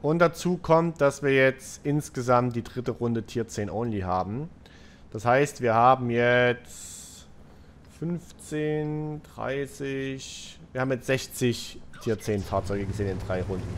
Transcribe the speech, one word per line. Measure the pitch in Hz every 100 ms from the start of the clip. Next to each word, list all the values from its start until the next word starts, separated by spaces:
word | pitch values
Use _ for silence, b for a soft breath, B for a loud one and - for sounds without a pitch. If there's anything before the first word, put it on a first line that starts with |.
Und | 143 165
dazu | 170 165 175 180
kommt, | - 165 170 160
dass | 143 139
wir | 143
jetzt | 135 131 131 - - 147
insgesamt | 147 - - 123 123 123 117
die |
dritte | 117 - 120
Runde | 113 120 117
Tier | 107 120 113
zehn | - 104
Only | 95 120 104
haben. | 92 92 92 113 160 - B B B B B
Das | 110 117
heißt, | 127 143 -
wir | 123
haben | 113 123 131 123
jetzt | 120 120 123 123 120 - - - - - - - - B B B B - -
fünfzehn, | 160 170 - - - 151 151 151 151 151 151 151 - -
dreißig, | 113 135 139 - 139 135 135 135 - - - - -
wir | 127
haben | 131
jetzt | 131 -
sechzig | 131 - - 127 113 - - - -
Tier | - 107
zehn | - 104
Fahrzeuge | 90 98 95 101 98
gesehen | 98 101
in | 92
drei | - 92
Runden. | 90 95 95